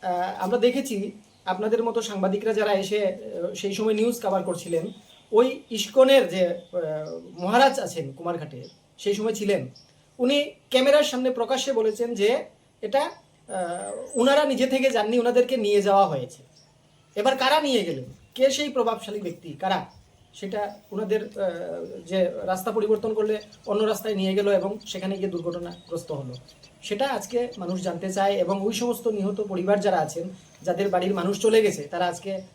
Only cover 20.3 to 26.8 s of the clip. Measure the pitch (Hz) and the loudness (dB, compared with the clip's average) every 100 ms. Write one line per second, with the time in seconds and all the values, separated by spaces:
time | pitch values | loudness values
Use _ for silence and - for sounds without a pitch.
20.3 | - 196 208 202 - _ 196 190 214 - | -14 -8 -6 -6 -8 _ -8 -2 -2 -4
21.3 | - 190 170 175 165 175 185 165 190 180 | -4 -4 -4 -8 -8 -10 -12 -6 0 0
22.3 | - 185 185 226 214 214 214 220 214 214 | -2 -4 -4 -2 -2 2 0 0 -2 0
23.3 | 214 - - - 208 214 202 220 202 190 | 0 -4 -18 -4 0 0 0 -2 -2 0
24.3 | 190 202 196 190 220 - 185 190 190 185 | 2 4 2 2 -6 -8 -8 -4 -4 -4
25.3 | 170 165 175 175 175 - 165 - 151 131 | -4 -6 -6 -8 -12 -8 -10 -6 -8 -8
26.3 | 127 - - - _ | -12 -18 -20 -20 _